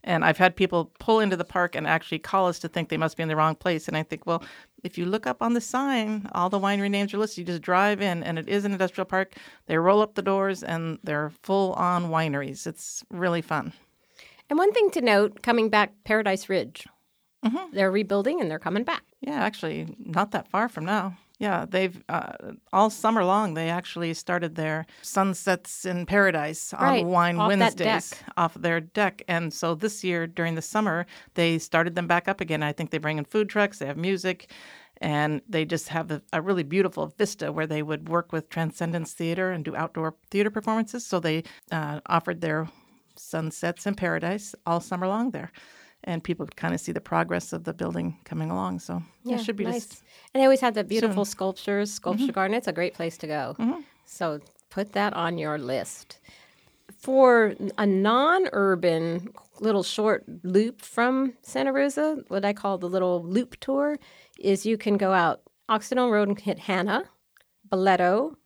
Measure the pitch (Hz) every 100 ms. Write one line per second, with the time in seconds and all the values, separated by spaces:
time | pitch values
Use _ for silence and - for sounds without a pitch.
0 | - 170 156 156 185 - 185 175 160 _
1 | - 220 208 180 175 185 175 - 151 160
2 | - 160 - 190 180 170 165 175 160 156
3 | 160 - 160 156 156 156 185 160 - 156
4 | 156 160 - 165 - - - - 180 -
5 | 175 214 214 247 233 240 233 247 277 254
6 | 214 214 202 - 180 196 196 202 202 202
7 | 202 202 214 - 175 170 165 180 208 202
8 | 202 170 - 160 - 202 202 190 185 -
9 | 185 190 190 - - - - 160 175 208
10 | 214 208 190 196 196 185 - 165 165 160
11 | - 147 151 165 - 196 190 - 175 175
12 | 170 160 160 139 135 135 170 - - -
13 | - 180 180 170 160 156 165 - _ _
14 | _ - - - _ 302 403 466 403 349
15 | 247 202 208 208 - 233 220 214 202 _
16 | - 220 208 190 - 190 117 - - _
17 | _ _ _ _ 226 285 370 196 190 196
18 | 202 202 214 339 185 156 175 196 254 330
19 | _ _ 262 294 208 208 160 156 160 -
20 | - 165 208 185 - 190 240 - 160 208
21 | 190 180 _ _ 208 175 170 185 185 180
22 | - - - - - - _ 190 214 214
23 | 220 226 180 202 208 160 165 170 - -
24 | 170 160 - 175 170 165 156 156 160 -
25 | - 202 196 180 - 180 - - 185 175
26 | 170 202 190 160 151 165 - - 269 254
27 | 175 180 175 175 208 196 226 226 202 202
28 | - - - - 170 - 165 165 160 -
29 | 196 - - 170 165 - 170 160 208 208
30 | 185 170 165 170 170 165 - 214 208 165
31 | 175 - - - 170 165 - 165 170 170
32 | 170 175 185 196 170 156 147 147 156 160
33 | 156 156 143 220 208 208 202 202 139 147
34 | 175 190 185 175 - - - - - -
35 | - 147 151 139 - 165 160 165 - 165
36 | 165 151 _ 165 180 185 143 180 185 -
37 | 156 - 202 - 151 151 160 151 151 151
38 | 160 170 170 160 156 - 160 - 170 170
39 | 156 - 165 170 185 175 147 151 160 -
40 | 160 - _ 196 208 208 220 220 220 247
41 | - 180 165 160 160 - _ 165 151 151
42 | - 170 175 170 165 156 160 - _ _
43 | _ - - 165 160 - 170 175 202 208
44 | 180 165 170 202 - - - 170 170 180
45 | 185 208 247 156 - - - - - _
46 | - 165 175 170 143 - 165 170 - 170
47 | - 165 165 175 - - - 165 175 170
48 | 170 160 - 160 156 180 190 180 - 175
49 | 165 _ 240 240 220 202 208 240 - -
50 | _ - - 269 269 269 254 214 208 220
51 | 226 196 202 - 190 190 - 202 208 -
52 | 175 208 269 226 190 226 233 165 175 -
53 | 165 165 156 151 127 151 226 339 285 _
54 | _ - 170 151 - _ _ - 202 202
55 | 208 - 170 170 151 151 127 127 - -
56 | - - - - - _ _ _ - -
57 | - 262 262 233 214 - 196 - 208 190
58 | 208 247 294 370 370 - 196 180 175 165
59 | 165 175 185 - _ - 220 202 185 -
60 | 214 202 - 165 180 185 226 269 - -
61 | 240 262 269 233 - 262 269 269 277 269
62 | 311 302 - 196 202 208 202 190 180 185
63 | 180 175 170 202 247 - - 269 294 294
64 | - - - - 196 196 220 220 220 202
65 | 190 190 170 - _ _ - 220 214 254
66 | 247 208 208 202 208 - - 185 196 226
67 | 381 _ _ _ _ _ - 190 190 180
68 | 180 208 302 294